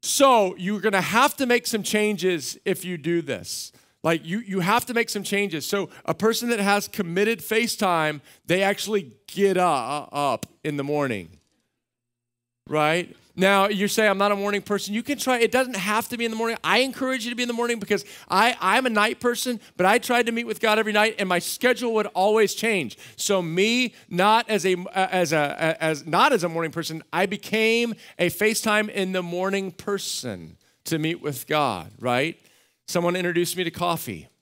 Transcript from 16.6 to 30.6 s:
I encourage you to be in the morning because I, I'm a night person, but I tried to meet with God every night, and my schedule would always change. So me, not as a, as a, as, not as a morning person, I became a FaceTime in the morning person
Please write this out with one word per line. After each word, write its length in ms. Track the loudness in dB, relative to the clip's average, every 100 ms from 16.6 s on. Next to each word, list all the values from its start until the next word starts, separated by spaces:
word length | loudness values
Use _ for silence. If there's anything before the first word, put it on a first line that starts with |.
| 2
I 140 | 2
encourage 440 | 2 -2 -4 -2
you 60 | -4
to 60 | -4
be 80 |
in 40 | -4
the 60 |
morning 260 | -2 -2 -2
because 240 | 0 -2 -2 -20 0
I, 280 | 4 4 4
I'm 260 | 2 2 4
a 40 |
night 320 | 2 2 0
person, 400 | -2 -2 -4 -6 -10 0
but 80 | 4
I 140 | 4
tried 260 | 2 2 2
to 80 |
meet 100 | -2
with 160 | -4 -2
God 180 | 2 2
every 140 | 2
night, 240 | 2 2 0
and 120 | 0
my 100 | 0
schedule 540 | -2 -2 0 0 0
would 140 | -2 -2
always 460 | 0 2 4 2
change. 440 | 2 -2 0 -2 -10 -20 -8
So 260 | 0 0
me, 520 | 0 0 2 2 -2 -6 -8
not 400 | 2 4 4 2
as 160 | 0 0
a, 100 | -2 -2
as 380 | -2 0 0 2
a, 460 | 2 0 0 -2 0
as, 260 | -2 -4 -2
not 280 | 2 4
as 100 | 2
a 60 | 0
morning 220 | -4 -6
person, 320 | -6 -8 -10 -6
I 120 | -2 -2
became 680 | -4 -4 0 2 2 -2 -6 -14 -2
a 100 | -2
FaceTime 600 | 2 0 0 0 0 0
in 240 | -2 -2
the 100 | -2
morning 480 | -4 -4 -2 -2 -4
person 840 | -8 -6 -6 -6 -8 -8 -10 -12 -20